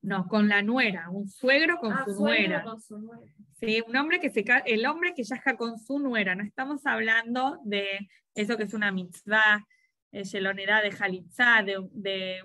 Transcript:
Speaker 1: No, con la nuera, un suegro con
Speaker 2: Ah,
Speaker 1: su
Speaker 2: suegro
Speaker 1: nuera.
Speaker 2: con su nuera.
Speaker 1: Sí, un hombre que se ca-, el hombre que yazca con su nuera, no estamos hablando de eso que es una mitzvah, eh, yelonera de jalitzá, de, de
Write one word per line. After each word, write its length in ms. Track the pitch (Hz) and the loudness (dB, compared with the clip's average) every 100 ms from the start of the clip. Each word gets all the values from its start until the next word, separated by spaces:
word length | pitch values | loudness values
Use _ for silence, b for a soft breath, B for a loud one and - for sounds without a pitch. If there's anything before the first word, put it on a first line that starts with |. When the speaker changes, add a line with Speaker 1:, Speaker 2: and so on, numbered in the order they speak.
Speaker 1:
No, 260 | - 196 180 | -4 -4 0
con 200 | 214 208 | 4 4
la 140 | 202 | 4
nuera, 480 | 202 247 240 185 170 | 2 2 2 0 -8
un 180 | 190 196 | -8 -10
suegro 520 | - 254 277 330 349 | -4 4 4 4 2
con 120 | 226 | 0
Speaker 2:
Ah, 120 | 233 208 | -2 -4
Speaker 1:
su 80 | 196 | 0
Speaker 2:
suegro 320 | 208 226 196 | 2 4 2
Speaker 1:
nuera. 160 | 175 | 0
Speaker 2:
con 160 | 214 220 | -4 -12
su 180 | - 208 | -14 -14
nuera. 320 | 220 233 233 _ - _ | -14 -16 -20 _ -20 _
Speaker 1:
Sí, 240 | 226 220 226 | -2 -2 0
un 80 | 240 | -2
hombre 220 | 294 349 | 0 0
que 100 | 311 | 0
se 140 | - | -2
ca-, 160 | 208 247 | 2 2
el 260 | 269 220 247 | 4 0 0
hombre 280 | 311 349 349 | 0 -2 -4
que 80 | |
yazca 340 | 226 247 - 254 | -8 -4 -2 -2
con 220 | 233 226 | -4 -8
su 180 | - 277 | -6 -4
nuera, 360 | 277 233 190 180 | -2 0 0 0
no 80 | |
estamos 420 | 208 - 269 294 285 | -4 -6 -6 -4 -2
hablando 760 | 226 220 226 233 247 262 320 240 | 0 2 0 0 0 0 -2 -4
de 420 | 202 196 196 202 b _ - | -2 -2 -6 -10 b _ -6
eso 220 | 208 226 | -2 -2
que 60 | |
es 100 | 208 214 | -2 -2
una 160 | 208 | -2
mitzvah, 760 | 190 180 - - 220 214 208 208 _ _ _ _ | -2 -6 -14 0 4 6 4 0 _ _ _ _
eh, 120 | 202 | -12
yelonera 580 | 196 202 190 196 196 214 | -8 -4 -4 -4 2 2
de 100 | 208 | 2
jalitzá, 720 | 190 202 185 175 - 247 226 | -2 -4 -4 -10 0 4 4
de, 260 | 196 196 185 | 4 -4 -6
de 480 | - 196 190 185 185 | -8 -6 -4 -4 -8